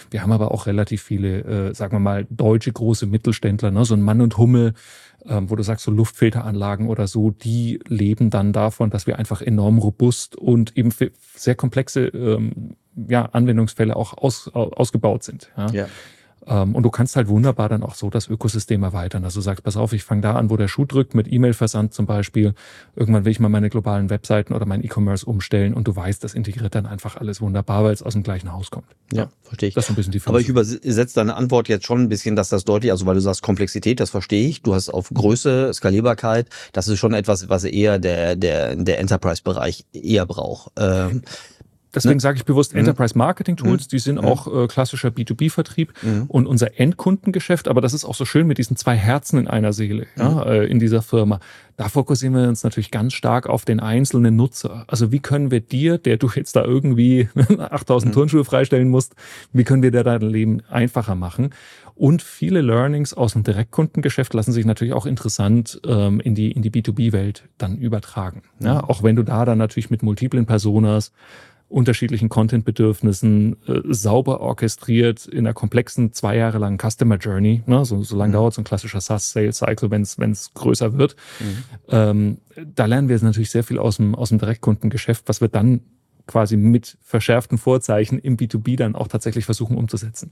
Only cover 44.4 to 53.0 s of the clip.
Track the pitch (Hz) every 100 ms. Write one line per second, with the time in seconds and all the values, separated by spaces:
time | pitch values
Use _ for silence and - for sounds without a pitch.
44.4 | - 131 120 - 127 131 123 117 110 110
45.4 | 156 - 156 - 160 - 110 107 139 135
46.4 | 123 120 117 - 135 180 185 190 - 185
47.4 | - 175 - 127 123 147 - 131 131 151
48.4 | 165 139 117 120 - 113 101 143 - 139
49.4 | - 110 107 104 104 110 113 - 120 156
50.4 | - 110 104 123 113 113 - 117 104 98
51.4 | - - - - 104 143 127 127 131 127
52.4 | 123 113 - 113 104 110